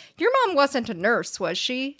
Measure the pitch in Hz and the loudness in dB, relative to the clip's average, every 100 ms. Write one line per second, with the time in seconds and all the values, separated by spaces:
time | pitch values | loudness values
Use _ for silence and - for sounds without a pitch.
0 | - - 392 523 466 302 277 277 226 175 | -16 -2 2 2 2 4 2 2 -4 -2
1 | 196 226 151 - 175 185 - 254 269 | 0 0 -2 -4 -4 -2 -4 -4 -6